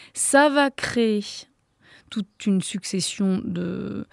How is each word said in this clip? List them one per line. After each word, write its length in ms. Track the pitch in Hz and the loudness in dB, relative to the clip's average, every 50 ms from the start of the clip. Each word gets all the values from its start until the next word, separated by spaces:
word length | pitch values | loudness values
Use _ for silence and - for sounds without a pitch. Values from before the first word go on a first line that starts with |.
| - - _ | -20 -16 _
ça 360 | - - - - 277 294 302 | -4 -2 4 6 6 6 6
va 220 | 277 294 285 277 | 6 4 2 2
créer 520 | - - - - - 247 233 220 214 208 202 - - - - _ _ _ _ _ _ _ _ _ - - _ _ | 0 -4 -8 -4 0 2 2 2 2 0 -2 -6 -12 -14 -16 _ _ _ _ _ _ _ _ _ -20 -20 _ _
toute 360 | - 226 196 - _ _ - | -8 -8 -8 -8 _ _ 0
une 160 | 208 196 190 | 2 2 2
succession 800 | 165 - - 196 - - - 190 170 - - - 202 190 190 185 - | 0 -2 -6 -8 -6 -4 -4 -2 -2 -4 -2 -2 0 0 0 0 -2
de, 600 | - 180 170 180 175 185 - - - - - - - | -4 -4 -4 -4 -4 -4 -6 -6 -6 -6 -8 -10 -12